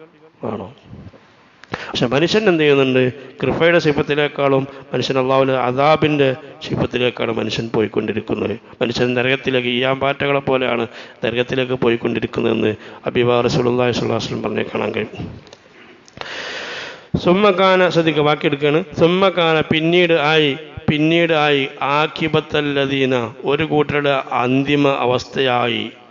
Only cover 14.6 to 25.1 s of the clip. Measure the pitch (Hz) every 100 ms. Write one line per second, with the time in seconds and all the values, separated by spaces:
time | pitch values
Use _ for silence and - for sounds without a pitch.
14.6 | 113 113 107 107 110 - - - - -
15.6 | - - - - - - - - - -
16.6 | - - - - - - 180 185 208 180
17.6 | 190 185 180 160 160 151 147 147 156 143
18.6 | 147 156 185 - 165 180 196 175 165 156
19.6 | 151 160 160 175 175 165 147 160 151 135
20.6 | 156 - - 151 156 170 165 156 147 143
21.6 | 139 - 135 147 156 - 160 156 151 151
22.6 | 147 139 139 139 131 131 113 110 - 147
23.6 | 156 151 143 147 143 135 - 127 123 131
24.6 | 139 147 143 139 123